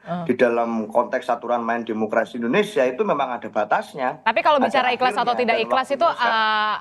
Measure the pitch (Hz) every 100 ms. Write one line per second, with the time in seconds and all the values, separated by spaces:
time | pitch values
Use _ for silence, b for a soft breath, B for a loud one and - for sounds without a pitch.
0 | - 175 170 123 123 120 117 113 107 120
1 | 117 127 120 120 117 120 117 117 113 110
2 | 107 113 110 123 117 180 208 143 127 -
3 | 208 156 127 120 110 120 - 180 214 156
4 | 127 151 220 240 330 294 247 269 247 247
5 | 254 247 240 240 233 226 226 254 262 277
6 | 330 - 233 226 220 214 214 202